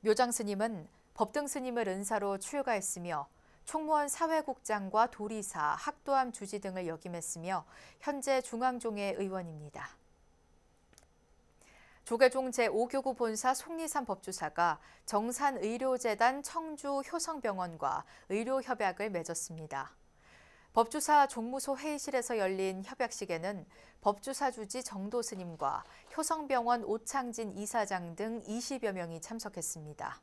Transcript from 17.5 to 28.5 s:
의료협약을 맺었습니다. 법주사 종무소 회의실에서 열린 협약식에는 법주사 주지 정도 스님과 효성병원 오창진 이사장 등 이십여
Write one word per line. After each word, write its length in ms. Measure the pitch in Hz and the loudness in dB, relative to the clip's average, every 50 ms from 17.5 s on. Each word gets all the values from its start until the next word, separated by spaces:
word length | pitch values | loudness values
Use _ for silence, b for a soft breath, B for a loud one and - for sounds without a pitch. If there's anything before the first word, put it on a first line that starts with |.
| 196 190 180 175 165 160 - 135 131 - - B B B B B | 0 0 -4 -6 -4 -2 -2 0 0 -2 -4 B B B B B
의료협약을 800 | 190 214 226 233 262 269 247 254 254 226 220 190 180 - 202 220 | -2 0 0 2 0 0 0 0 -2 0 0 0 0 0 -2 -2
맺었습니다. 840 | 196 175 160 - 170 - - - 165 160 156 151 - 135 135 139 - - - - _ B B B B B B B B B B B B | -2 -2 -4 -2 -4 -4 -4 -6 -8 -10 -8 -6 -6 -6 -6 -8 -12 -20 -20 -20 _ B B B B B B B B B B B B
법주사 560 | 226 233 226 - 302 294 - 302 294 277 269 | 4 4 4 2 -2 4 6 8 8 8 6
종무소 480 | - 226 220 233 254 269 - - 277 | 4 -4 -4 -4 -4 -4 -2 -2 -2
회의실에서 640 | 254 285 311 302 285 - - 262 254 240 - 247 220 | -2 -2 -4 -4 -4 -4 0 0 0 0 2 0 2
열린 440 | 196 185 196 190 190 190 185 190 190 | 2 2 2 2 0 0 0 -2 -8
협약식에는 800 | - 262 _ 254 226 - - 202 185 175 165 165 190 208 190 156 B B B B B B B | -10 -4 _ -2 -2 -2 -6 -4 -2 -2 -2 -2 -4 -6 -6 -10 B B B B B B B
법주사 500 | - 202 202 202 - 269 269 - 285 262 | 2 2 2 2 -2 -6 -2 0 0 0
주지 320 | 254 233 214 196 - 208 254 | 0 -2 -8 -6 -6 -6 -6
정도 400 | - 202 196 190 208 220 240 233 | -6 -6 -6 -6 -2 -2 -2 -2
스님과 640 | - - 185 185 175 165 156 156 135 143 - - B B B B B - | -2 -6 -6 -8 -10 -6 -2 -2 -2 -2 -2 -6 B B B B B -4
효성병원 680 | - 311 - 320 311 302 269 269 247 233 233 247 240 220 | -2 0 0 0 -2 0 2 2 2 4 4 2 2 2
오창진 720 | - 208 220 220 - - 269 262 240 226 - 226 208 - | 0 -2 -2 -2 -2 -2 -2 -2 -2 -4 -4 -6 -6 -4
이사장 600 | 196 208 208 - 233 208 202 202 185 175 170 165 | -6 -6 -2 0 0 0 0 -2 -4 -4 -6 -6
등 260 | - 202 220 226 233 - | -4 -4 -4 -4 -6 -6
이십여 480 | - | -6